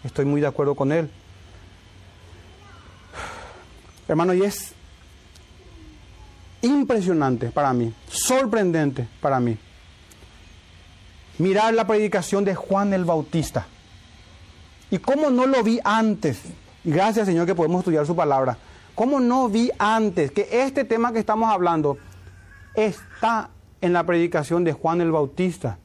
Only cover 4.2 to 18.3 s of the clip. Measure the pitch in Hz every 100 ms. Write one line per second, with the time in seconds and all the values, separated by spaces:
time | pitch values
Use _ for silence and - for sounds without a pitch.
4.2 | 175 180 202 - - - - - - -
5.2 | - - - - - - - - - -
6.2 | - - - - 233 285 262 233 180 165
7.2 | 139 120 120 151 139 123 117 110 - -
8.2 | - 262 262 220 185 165 147 127 117 -
9.2 | 147 131 120 110 - - - - - -
10.2 | - - - - - - - - - -
11.2 | - - 180 196 226 226 214 214 214 196
12.2 | - 202 202 185 - 196 202 190 180 165
13.2 | 147 165 143 123 - - - - - -
14.2 | - - - - - - - 190 - 285
15.2 | 302 247 262 269 220 233 202 220 220 202
16.2 | 151 113 - - - - 170 156 202 220
17.2 | 202 165 175 180 156 180 180 156 147 175
18.2 | 156